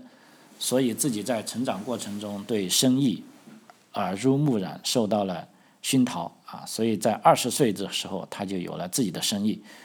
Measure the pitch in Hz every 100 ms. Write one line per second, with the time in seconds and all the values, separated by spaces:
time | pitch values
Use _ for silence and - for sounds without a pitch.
0 | - - - - - - - 127 131 107
1 | 151 107 95 117 98 113 131 98 110 117
2 | 104 101 104 101 101 110 92 - 131 127
3 | 139 82 - - - - - - _ -
4 | 95 95 127 139 151 110 92 71 - 127
5 | 107 104 98 85 87 _ _ _ - 131
6 | 127 - 85 - - - - - 113 107
7 | 117 104 165 151 123 - 127 95 95 -
8 | 95 92 - - 98 95 85 82 90 -
9 | 107 80 - 104 104 - - -